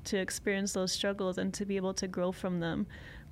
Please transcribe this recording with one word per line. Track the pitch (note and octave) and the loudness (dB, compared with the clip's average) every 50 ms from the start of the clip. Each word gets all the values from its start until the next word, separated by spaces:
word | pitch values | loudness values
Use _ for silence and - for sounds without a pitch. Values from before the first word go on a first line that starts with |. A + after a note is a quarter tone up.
| - | -4
to | - A3 | 0 0
experience | F#3+ F#3 - - - - G#3+ G3 G3 G3 G3+ - | 0 2 0 -2 -2 0 0 2 2 2 0 2
those | G3 F#3 F#3 | 2 2 2
struggles | - - - G3+ G3+ G#3 F#3+ F#3 F3+ | 0 2 2 0 2 2 0 0 2
and | F#3 F#3+ F#3+ F#3 | 2 0 0 0
to | - G3+ | -2 0
be | G3+ G3 | 0 0
able | G3 F#3 F#3+ F#3+ | 2 2 0 0
to | - G3 | 0 -2
grow | F#3 F#3 F3+ F3+ F#3 | -2 0 0 2 0
from | F#3 - - F#3 F3+ F3 | 0 0 0 0 0 2
them. | E3+ E3 D#3+ - G#3 - - - - - - - - - | 2 2 2 0 0 -2 -4 -10 -12 -12 -14 -14 -14 -6